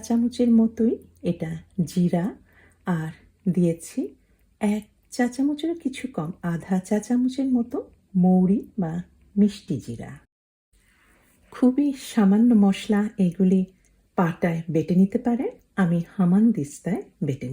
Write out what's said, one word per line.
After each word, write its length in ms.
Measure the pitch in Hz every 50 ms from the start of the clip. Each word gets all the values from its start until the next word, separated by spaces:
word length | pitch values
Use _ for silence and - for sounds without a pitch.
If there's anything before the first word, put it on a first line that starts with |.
| 220
চামচের 440 | - 233 233 240 240 - - 247 240 233 226
মতোই 360 | 226 226 - - 226 226 392 - - - _ _ - 175
এটা 200 | 170 - 165 160 165 160 - _ _ - 170 -
জিরা, 340 | - 180 175 175 - 170 175 247 - - _ _ _ _ _ _ _ _ _
আর 260 | 190 175 160 156 160 - - _ _ _ _ - 190 165
দিয়েছি 460 | 185 175 165 165 165 - - - 254 330 427 - _ _ _ _ _ _ _ _ -
এক 240 | 214 208 208 214 208 _ _ _ _ _ -
চা 100 | - 247 240 247
চামচেরও 420 | - 277 294 294 294 - 330 339 339 -
কিছু 200 | 262 262 - - 254 -
কম, 140 | - 156 160 - - - 175
আধা 240 | 170 165 - - 190 185 185 -
চা 100 | 208 208
চামচের 480 | 208 - 247 247 254 254 254 - 269 269 254
মতো 200 | 240 233 233 - 381 - - _ _ _ _ - 185 180
মৌরি 360 | 185 185 185 185 180 202 - - - _ -
বা 140 | 175 160 165 175 175 - _ _ _ _ -
মিষ্টি 420 | 208 208 202 208 - - - 156 117 -
জিরা। 280 | - 117 - - - 135 - _ _ _ _ _ _ _ _ _ _ _ _ _ _ _ _ _ _ _ _ _ _ _ _ _ _
খুবই 360 | - - 262 247 254 277 294 285 269 - - -
সামান্য 380 | - 226 202 190 196 214 233 247 240 208 202
মশলা, 360 | 196 196 - - - 208 202 208 208 - - 190
এগুলি 340 | 175 165 - 190 185 190 190 185 - _ _ _ _ _ _ _ _ _ -
পাটায় 420 | 180 165 170 - - 175 165 165 165 -
বেটে 260 | 151 160 151 - 180 180
নিতে 180 | 196 196 - 240 -
পারেন। 260 | 240 240 233 320 480 - - _ _ _ -
আমি 160 | 185 170 175 170 170 - -
হামান 300 | - 180 175 180 202 220 240 214
দিস্তায় 460 | - 143 - - - - 165 208 381 427 - _ - 160
বেটে 220 | 139 131 - 127 127